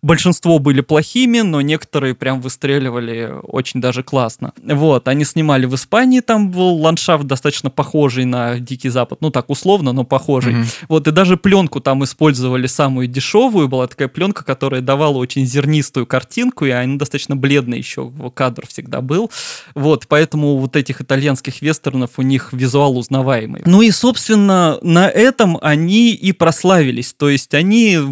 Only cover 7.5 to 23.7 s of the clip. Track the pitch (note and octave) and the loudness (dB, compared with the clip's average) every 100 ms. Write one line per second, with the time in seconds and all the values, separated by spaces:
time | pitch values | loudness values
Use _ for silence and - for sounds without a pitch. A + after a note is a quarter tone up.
7.5 | - C3+ - D3 D#3 C#3+ B2 B2+ B2 A#2+ | -2 -6 -4 -2 2 0 0 -2 -2 -2
8.5 | A#2+ A#2+ B2+ C3 B2 A#2+ - D#3 C3+ - | -4 -8 -8 -4 -2 -4 -4 -4 -4 -4
9.5 | C#3+ F#3 G3 C#3 B2+ B2 C3+ C3+ C3+ B2 | -2 0 0 0 -2 0 -2 0 0 0
10.5 | A#2 A#2 - D#3+ D#3+ D3+ D#3 F#3 F3+ G3+ | -2 -4 -8 -2 0 2 2 4 2 4
11.5 | G3 E3+ C#3 C#3 C3+ C3+ - D#3 B2+ B2+ | 4 2 -2 -2 0 -2 2 2 2 -2
12.5 | B2+ B2+ - C#3 C3 B2+ B2+ - G#3 B3+ | -2 -4 0 0 0 -4 -4 0 2 2
13.5 | G#3 C#3+ C3 B2 - C3 C#3+ F#3 G3+ - | 2 0 0 -4 -4 -6 -2 -4 -4 -6
14.5 | C3 C#3 B2+ B2+ C#3 D3+ C#3 B2+ C#3 B2+ | -4 -4 -4 -2 0 0 0 -4 -2 -2
15.5 | C3+ C#3 D#3 C3+ - A#2+ C3 - - B3 | 0 0 0 -2 -4 -2 -4 -4 -4 -4
16.5 | - C#3 B2 B2+ C#3+ C#3+ C#3+ - C#3 C#3 | -2 -2 -2 -2 -4 -6 -8 -6 -4 0
17.5 | C#3+ B2 A#2+ C3 - C3 C3+ B2+ - C3 | 0 0 -8 -8 -12 -12 -12 -14 -4 -4
18.5 | A#2 - - - B2+ B2+ D#3+ A3+ - - | -4 -16 -18 -10 -8 -4 -4 -4 -8 -14
19.5 | - - - C#3+ D3+ - D3+ D#3 D#3 D3 | -14 -14 -4 0 0 2 0 2 0 0
20.5 | C#3 C3 D3+ C3+ C#3 - C3+ C#3+ C3 - | 0 0 -2 -4 -8 -2 0 0 -2 -6
21.5 | - D3 D#3 - C3 B2 - C3 C3+ - | -6 -4 -2 -4 -4 -6 -4 -2 -2 -4
22.5 | B2+ B2+ C#3 C#3+ B2 A#2 C3+ C3 B2 A2 | -4 0 2 2 0 -2 -2 0 -2 -4
23.5 | - E3+ | -4 4